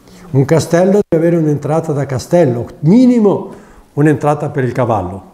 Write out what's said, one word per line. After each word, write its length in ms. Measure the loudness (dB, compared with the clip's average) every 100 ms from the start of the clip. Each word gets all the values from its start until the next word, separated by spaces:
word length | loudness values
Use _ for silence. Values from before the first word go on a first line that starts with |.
| -20 -20 -4
Un 120 | -2
castello 540 | 2 0 2 0 2 2 0
deve 180 | 0 0
avere 80 | 0
un'entrata 560 | 0 -2 -2 -4 -2
da 140 | -4 -4
castello, 600 | -6 0 2 2 -2 -8 -4
minimo 720 | 2 4 4 4 2 0 -6 -18 -20 -20 _
un'entrata 560 | 0 0 2 0 -2 -4
per 160 | -4
il 80 | -4
cavallo. 540 | -2 -2 -2 -4 -10 -18